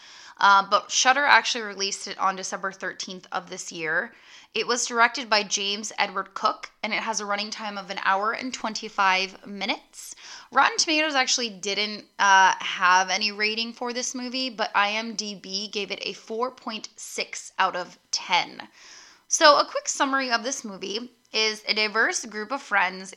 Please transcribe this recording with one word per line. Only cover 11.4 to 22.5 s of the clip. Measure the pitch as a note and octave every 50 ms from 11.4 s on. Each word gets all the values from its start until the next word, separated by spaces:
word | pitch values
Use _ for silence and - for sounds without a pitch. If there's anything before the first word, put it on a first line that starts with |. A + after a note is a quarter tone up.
| A#3+ A3+
didn't, | G3 F#3 E3+ G3+ G3 G3 G#3 G#3+ G#3+ G3+ - _ _ -
uh, | G3+ G3+ F#3+ F#3+ F#3+ F#3 - -
have | - - - F#3+ F#3+ F3+ F3+ F#3 F#3+ F#3
any | F#3 G3 G#3+ G#3
rating | G3+ G3+ G#3 G#3+ A3 A3+ A3+ A#3
for | A#3 - B3 A#3+
this | A#3 B3 B3+ - -
movie, | B3+ B3 B3 A#3+ C4 C4 C4
but | A3 G3 G#3+ - -
I | G3 G3+ G3+
M | G#3+ A3 A3+ A#3 G#3+
D | F#3+ G#3+ G#3 G3+
B | F#3 - F#3+ F#3+ G3 G#3+ G3+
gave | - G#3 G3+ F#3+
it | G3 -
a | - -
four | F#3+ - - - A3+ A3 A#3+ C4
point | B3+ - - A#3+ A3 G#3+ - - _
six | - - - - - G3 - - - - - -
out | - F#3+ F#3 F3+
of | F3+ F3 E3 - _ _ _
ten. | - - - - F#3 E3+ - - - - - - _ - - - - - - - - _ _ -
So, | - - E4 D4+ C#4+ C#4+
a | E4
quick | - - C#5 C#5+
summary | - - - D4+ C4+ C4+ C4+ C4 B3+
of | A#3 A3+
this | G#3+ B3 C#4 - -
movie | G#3+ F#3+ F3 F3+ G3 G3 A3 A#3+ A#3+ _ _ _ _
is | - A3 A3 G#3+ G#3+ G#3 -
a | - G#3
diverse | G#3+ G#3+ G#3+ G3 A3 A#3+ D#4 F#4 - -
group | A3+ G#3 G#3+ G#3+ G#3+